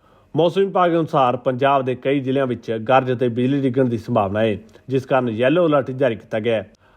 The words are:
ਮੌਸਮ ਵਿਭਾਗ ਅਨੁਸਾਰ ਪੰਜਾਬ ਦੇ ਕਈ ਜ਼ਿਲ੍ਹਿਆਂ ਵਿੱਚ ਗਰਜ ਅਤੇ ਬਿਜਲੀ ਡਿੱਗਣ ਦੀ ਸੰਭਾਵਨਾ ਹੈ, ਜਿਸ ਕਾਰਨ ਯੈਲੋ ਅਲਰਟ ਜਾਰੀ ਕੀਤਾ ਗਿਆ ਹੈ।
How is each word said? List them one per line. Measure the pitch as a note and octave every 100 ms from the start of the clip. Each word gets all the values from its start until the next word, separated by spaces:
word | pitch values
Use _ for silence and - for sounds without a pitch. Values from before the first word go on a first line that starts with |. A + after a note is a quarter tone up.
| _ _ _ D3
ਮੌਸਮ | E3+ F3+
ਵਿਭਾਗ | G3 F#3 F3
ਅਨੁਸਾਰ | E3 D#3 D#3 B2 B2+
ਪੰਜਾਬ | C3+ B2 C#3 C#3 B2+
ਦੇ | B2
ਕਈ | C3+ C#3+
ਜ਼ਿਲ੍ਹਿਆਂ | C3 C3+ C3
ਵਿੱਚ | A2+ -
ਗਰਜ | A2+ A2 C3 B2+
ਅਤੇ | A#2+ B2
ਬਿਜਲੀ | A#2 B2 C#3+
ਡਿੱਗਣ | C3+ B2 C3
ਦੀ | A#2
ਸੰਭਾਵਨਾ | G#2+ A#2+ G2 G#2
ਹੈ, | A2+ G2+ - - -
ਜਿਸ | C3 B2+
ਕਾਰਨ | C3+ B2
ਯੈਲੋ | G#2+ B2+ E3 E3
ਅਲਰਟ | D3 B2+
ਜਾਰੀ | B2+ C3+ G#2
ਕੀਤਾ | - A2+
ਗਿਆ | A2+ A2
ਹੈ। | F#2+ - _